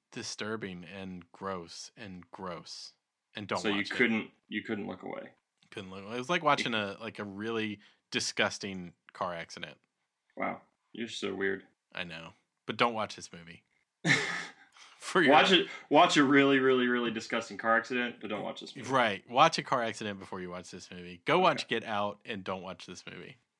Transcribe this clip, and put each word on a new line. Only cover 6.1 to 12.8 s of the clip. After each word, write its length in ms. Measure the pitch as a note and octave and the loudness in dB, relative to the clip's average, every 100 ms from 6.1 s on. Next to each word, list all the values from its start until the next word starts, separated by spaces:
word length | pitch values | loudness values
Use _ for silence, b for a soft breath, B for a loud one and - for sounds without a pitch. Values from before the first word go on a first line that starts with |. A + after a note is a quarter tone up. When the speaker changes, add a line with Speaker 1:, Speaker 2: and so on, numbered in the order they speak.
| A#2+ | -8
Speaker 1:
was 120 | B2+ | -2
like 120 | F3 | 0
watching 300 | D3+ C#3+ C3+ | 2 2 2
a, 240 | A2+ G2+ G2 | 0 -2 -6
like, 160 | A2+ G2 | -10 -8
a 60 | |
really 560 | G#2 G2 A2 A2+ G#2+ G2 b b - | -10 -8 -4 -2 -4 -6 b b -6
disgusting 840 | A#2+ - - A2 - G#2 F#2+ F2 _ _ | -4 -2 0 0 0 -8 -8 -10 _ _
car 220 | - F#2+ | -6 -6
accident. 420 | E2+ E2 - D#2 - _ _ _ _ _ - | -6 -10 -12 -14 -16 _ _ _ _ _ -6
Speaker 2:
Wow, 260 | F#2+ - _ _ _ | -6 -6 _ _ _
you're 120 | - A2+ | -12 -10
so 260 | - G2+ | -6 -6
weird. 300 | F#2+ G2 F#2+ - _ _ | -2 -2 -2 -8 _ _
Speaker 1:
I 100 | - | -10
know, 260 | F2+ D#2+ - - _ _ | -10 -10 -14 -18 _ _
but 140 | - | -8
don't 160 | A2 | 0